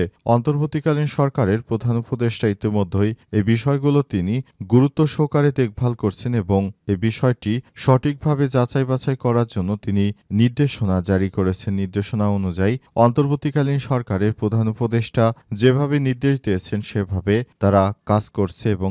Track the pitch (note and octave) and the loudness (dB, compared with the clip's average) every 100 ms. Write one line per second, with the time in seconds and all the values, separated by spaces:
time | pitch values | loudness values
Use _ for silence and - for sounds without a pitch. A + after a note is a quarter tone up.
0 | F2 - - A#2+ A#2 D3 D3 D#3 D#3+ D3 | 0 -4 0 0 2 -2 -2 -2 -2 0
1 | D3 - C#3 - G2+ A2 - A2+ A#2+ A#2 | -2 0 -2 0 0 0 -2 -4 0 -2
2 | A2+ A#2+ A#2 - A2 G2+ G#2+ G#2 F2+ G2 | -2 -2 -2 0 -2 0 -2 -2 -2 0
3 | G#2 A2 - G#2+ G2+ A2+ C#3 C#3 C#3+ C#3+ | -2 -2 -4 0 2 2 2 0 2 0
4 | C3+ G2 F2+ B2 - - F#2+ A#2+ C#3 - | 0 -2 -2 -4 -6 -12 2 4 4 2
5 | D#3 - D3+ D3+ C#3+ C3+ A#2+ G#2+ B2 A#2+ | -2 0 -2 2 0 2 -2 0 -4 0
6 | G#2 - B2 A#2+ F#2 G2 G2 - - F#2+ | -4 -4 -4 -2 0 0 0 -4 -4 -2
7 | A2+ - B2+ A#2+ G#2 A#2 - - - B2+ | -2 0 0 0 -2 -4 -6 -4 2 2
8 | D3 C#3+ D3+ C#3 C#3 B2+ B2 C3+ C3 B2+ | 2 -2 -2 0 0 0 0 0 -2 -2
9 | - C3 B2 A#2 A#2 - F2+ G#2 - G2+ | -2 -2 0 0 0 -2 -4 -4 -2 0
10 | G2+ - - G2+ A#2+ A#2+ C#3+ - G2+ F#2 | 0 -2 -4 2 2 2 -2 0 0 0
11 | F2 F#2 F#2+ G#2 F#2 F#2 - G2 F#2+ G2+ | 2 0 0 -2 -2 -2 -4 -4 -4 -4
12 | G2+ G#2+ G#2 G2+ F#2+ F2 G2 B2+ _ - | -4 -2 0 0 -2 -2 -2 -2 _ 2
13 | A#2+ A#2+ C#3+ C#3+ D3 D3 C#3 C#3 - B2+ | 2 4 0 0 -2 -2 0 -2 -2 -4
14 | A#2 F#2+ G#2 - G#2+ A2+ A2 G#2+ A#2+ A#2 | -2 0 0 0 -2 0 -2 -2 -2 -2
15 | A2 - A2+ A2+ - G2+ B2+ C3 C#3+ D3 | -2 0 0 0 -8 2 4 4 0 0
16 | C3 B2 C#3 C3+ - F#2 - G#2 G#2+ G#2 | 0 0 0 0 -2 -4 -2 -6 -4 -4
17 | F#2 F#2+ F#2+ G#2+ B2 - G2+ G2+ F#2+ G2+ | -2 -2 0 0 -2 -2 2 4 2 -2
18 | - G#2+ - - F#2+ - A#2 F#2+ F#2+ | -2 -2 -2 -4 -4 -2 -4 -2 -4